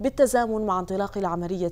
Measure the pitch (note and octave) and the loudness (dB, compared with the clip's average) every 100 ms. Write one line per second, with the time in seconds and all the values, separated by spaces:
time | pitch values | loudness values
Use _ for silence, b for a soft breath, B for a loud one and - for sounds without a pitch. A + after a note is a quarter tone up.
0 | G#3 - C4 B3 A#3 A3 G#3+ F#3 F3+ F#3+ | -4 4 4 4 2 0 0 0 0 -2
1 | G3 G3+ F#3 E3+ F3 F#3 E3+ | -4 -2 -2 -2 -4 -2 -4